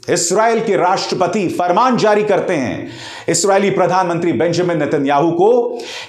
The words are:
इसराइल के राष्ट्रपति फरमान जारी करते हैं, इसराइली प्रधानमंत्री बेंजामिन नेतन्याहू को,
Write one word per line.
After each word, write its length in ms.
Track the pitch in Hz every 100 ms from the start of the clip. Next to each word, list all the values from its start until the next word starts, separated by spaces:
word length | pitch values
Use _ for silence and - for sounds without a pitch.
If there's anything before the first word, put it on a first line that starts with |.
| -
इसराइल 540 | 139 - 185 226 226
के 120 | 202 180
राष्ट्रपति 720 | 175 185 - 180 175 214 165
फरमान 480 | - 175 180 254 226
जारी 260 | 214 208
करते 300 | 208 180 -
हैं, 360 | 175 123 - - - - - -
इसराइली 420 | 165 196 196 196
प्रधानमंत्री 600 | - 175 180 180 165 175
बेंजामिन 460 | 156 165 165 175 165
नेतन्याहू 520 | 143 156 139 143 165
को, 460 | 170 202 247 240 - - -